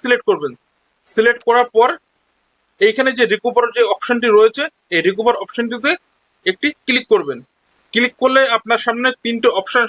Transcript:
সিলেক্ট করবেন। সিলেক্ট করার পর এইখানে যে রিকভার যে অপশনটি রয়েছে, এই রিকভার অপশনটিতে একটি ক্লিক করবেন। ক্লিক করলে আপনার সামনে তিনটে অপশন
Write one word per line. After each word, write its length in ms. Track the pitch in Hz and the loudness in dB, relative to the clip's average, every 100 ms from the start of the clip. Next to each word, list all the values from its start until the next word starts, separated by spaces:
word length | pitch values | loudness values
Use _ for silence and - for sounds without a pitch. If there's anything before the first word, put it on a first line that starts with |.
সিলেক্ট 240 | 247 240 - | -2 0 0
করবেন। 220 | 180 143 120 _ _ _ _ - | -2 -4 -12 _ _ _ _ -6
সিলেক্ট 300 | - 226 240 - | 0 0 0 0
করার 200 | 240 240 220 | 2 2 2
পর 120 | 247 339 _ _ _ _ _ _ _ _ | 2 0 _ _ _ _ _ _ _ _
এইখানে 280 | 208 220 262 247 | 0 2 -2 0
যে 60 | 226 | 0
রিকভার 320 | 208 240 233 233 233 | 0 -2 -2 -2 0
যে 40 | 220 | 0
অপশনটি 340 | 202 - 240 233 214 | 0 -2 -2 2 4
রয়েছে, 260 | 220 247 311 - _ 170 | 4 2 -8 -10 _ -2
এই 60 | 170 | -2
রিকভার 280 | 196 226 226 | 0 -2 -2
অপশনটিতে 480 | 196 - 233 240 269 349 _ _ _ _ - | -6 -6 -6 -4 -4 -4 _ _ _ _ -6
একটি 160 | 185 294 - - | -4 -6 -6 -4
ক্লিক 200 | 240 151 | -4 0
করবেন। 260 | 208 143 123 - _ _ _ _ | 0 0 -10 -16 _ _ _ _
ক্লিক 200 | 220 247 - | -2 -2 -2
করলে 200 | 254 262 262 226 | 0 2 2 0
আপনার 220 | 214 226 240 | -2 -2 -2
সামনে 240 | 233 254 247 | -2 -4 -4
তিনটে 260 | 233 233 233 190 | -6 -2 0 -2
অপশন 240 | 190 247 | -2 -2